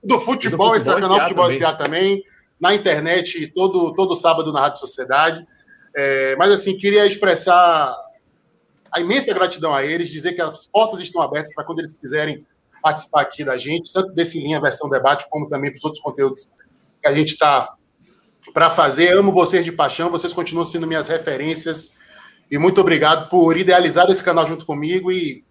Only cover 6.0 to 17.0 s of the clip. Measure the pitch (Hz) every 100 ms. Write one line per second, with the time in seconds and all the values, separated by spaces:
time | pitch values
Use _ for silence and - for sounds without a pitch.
6 | 139 135 135 135 185 202 196 190 196 208
7 | 202 202 196 165 - 175 175 165 139 120
8 | - _ _ _ _ _ _ _ _ 165
9 | 175 254 262 185 185 - 160 143 139 170
10 | 175 151 165 175 160 156 - 202 220 196
11 | 170 170 151 147 151 - 147 165 160 -
12 | 135 151 151 151 _ _ _ _ 156 151
13 | - 151 139 - 135 127 127 165 170 185
14 | 190 170 170 165 143 156 143 147 147 135
15 | 131 143 - 151 147 139 143 131 156 151
16 | 147 135 135 - - _ _ _ _ _